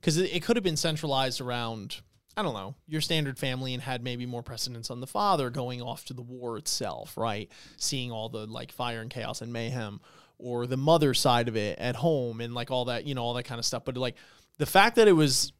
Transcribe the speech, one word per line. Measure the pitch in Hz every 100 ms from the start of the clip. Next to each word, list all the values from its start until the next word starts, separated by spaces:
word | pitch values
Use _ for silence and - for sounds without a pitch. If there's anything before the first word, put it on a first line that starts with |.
'Cause | - 156
it, | 185
it | 170
could | - 233
have |
been | 185 151
centralized | 170 156 156 135 131 120
around, | 123 120 117 113 98 - - _ _ -
I |
don't | 196
know, | 110 95 131 _
your | 156
standard | 147 160 143 131
family | 139 127 131
and | 127
had | 127 127
maybe | 123 120 123
more | 123
precedence | 117 123 - 120 113
on | 123
the | 127
father | 208 208 175 127
going | 127 123 123
off | 123 170 -
to |
the | 127
war | 120 127 123 113
itself, | - - 107 64 50 -
right? | 113 104 107 - - -
Seeing | - 139 123
all | 113 110
the, | 110 107
like, | 113 123
fire | - 120 117
and | 113
chaos | - 117 113
and | 117
mayhem, | 117 113 127 107 104 - - - _
or | 123 120 120
the | 131
mother | 139 165 147
side | 123 139 120 120
of | 110
it | 104 -
at | 117 123
home | 151 151 120 113
and, | 117
like, | 120 120
all | 127 123
that, | 120 147
you | 135
know, |
all | 120 120
that |
kind | 120 117
of | 117
stuff. | 123 -
But, | 123
like, | 127 120 - - _ _
the | 147
fact | 185 208 233
that | 220
it |
was | 170 151 131 - -